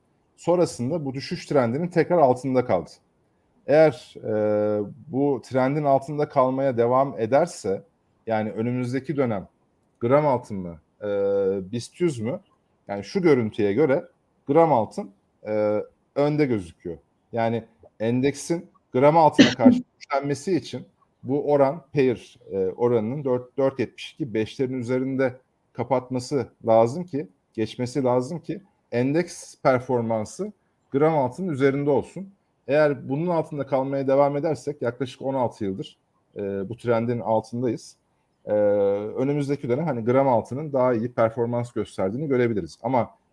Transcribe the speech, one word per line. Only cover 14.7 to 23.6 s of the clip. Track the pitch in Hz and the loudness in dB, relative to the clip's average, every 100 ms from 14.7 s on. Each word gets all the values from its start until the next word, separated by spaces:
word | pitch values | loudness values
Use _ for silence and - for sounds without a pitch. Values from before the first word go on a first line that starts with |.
altın, | 123 101 - 214 _ _ _ 104 | 4 0 -6 -12 _ _ _ -6
e, | 107 104 104 - _ _ | 0 0 0 -4 _ _
önde | 139 147 151 135 | -2 0 2 0
gözüküyor. | 107 85 - 90 80 _ _ _ | 0 -4 -12 -12 -12 _ _ _
Yani | 117 113 113 - _ - - | -2 -2 -2 -8 _ -20 -6
endeksin | 110 127 139 135 - 170 - _ _ | -2 0 0 -2 -4 -6 -6 _ _
gram | 127 143 165 | 4 6 6
altına | 151 - - | 6 4 2
karşı | - 120 127 - | 4 4 2 -2
<coughs> | _ | _
güçlenmesi | - 139 143 143 196 160 | -6 -4 -4 -6 -2 -4
için | - 131 190 _ _ _ | -4 -12 -16 _ _ _
bu | 117 143 139 | -6 -4 0
oran, | 143 135 165 - | 2 2 0 -4
pair, | 147 131 104 - _ - | 0 2 0 -8 _ -8
e, | 98 | -4
oranının | 92 - 120 117 110 147 | -2 0 2 2 0 -4
dört, | 131 123 127 | -2 -2 -4
dört | - | -2